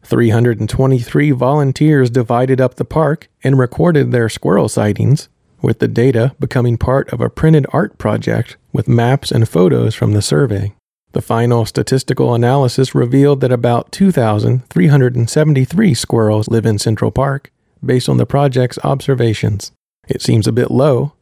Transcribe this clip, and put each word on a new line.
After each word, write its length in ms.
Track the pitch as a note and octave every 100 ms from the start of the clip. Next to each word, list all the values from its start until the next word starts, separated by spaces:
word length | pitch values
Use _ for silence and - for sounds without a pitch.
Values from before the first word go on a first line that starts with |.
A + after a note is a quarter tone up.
Three 280 | - B2 A#2
hundred 320 | A2+ A#2+ A2
and 80 | A2
twenty-three 640 | - C3 C3 A#2 D3 D3
volunteers 760 | B2+ B2 D3 C#3 C3 D3+ D3 B2
divided 520 | B2 A#2 A#2+ C3 C3
up 140 | B2+ -
the 100 | -
park 420 | - D#3 D#3 - _
and 160 | C3+ C3+
recorded 520 | B2 - E3+ D#3 B2+
their 180 | B2 A2+
squirrel 400 | - - F3+ B2
sightings, 580 | - G#2+ G#2 A2 C#3+ - _ _ _
with 180 | - A2
the 100 | A#2
data 440 | A2+ B2+ A2+ B2 -
becoming 380 | B2 C3 A#2+ A2+
part 320 | - C3+ -
of 100 | -
a 100 | A#2+
printed 380 | - D#3+ D#3 C3
art 240 | - - _
project 580 | G#2+ A2 A2 A2 A#2 - _
with 160 | B2 A#2
maps 420 | A#2+ A#2 C3 -
and 180 | B2+ A2+
photos 460 | E3 F3+ B2 A2+
from 200 | - A#2
the 80 | G#2
survey. 520 | - D3 C#3 G2 G2+ - _ _ _
The 100 | -
final 440 | - A2+ A#2+ A#2+ A2
statistical 680 | - B2+ C3 - C3 B2+
analysis 600 | A#2 A#2+ C3+ C3 - C3 C#3
revealed 460 | A#2+ C#3 C#3+ C#3
that 100 | C3
about 400 | B2 A#2+ A#2+ -
two 180 | - G3
thousand 560 | F3 A2+ G#2 A#2 B2+ -
three 180 | - F3
hundred 300 | C#3+ B2+ A#2+
and 120 | A#2
seventy-three 640 | - D#3 C#3 C3 F3 A3
squirrels 540 | A#2 - A#2+ G#2+ G#2+ G#2+
live 180 | A2+ A2+
in 140 | G#2
Central 320 | - A2 A2
Park, 400 | A#2 C#3 C#3 - _ _ _ B2
based 220 | B2+ B2
on 100 | C3
the 80 | A#2+
project's 540 | C#3 C#3+ B2+ B2 -
observations. 920 | D3 C#3 - C3 A#2+ G#2 A2+ G#2 - _ _ _ _
It 140 | -
seems 260 | - A#2 G#2+
a 60 |
bit 180 | A#2 B2
low 400 | A#2+ D3 B2 C#3+ _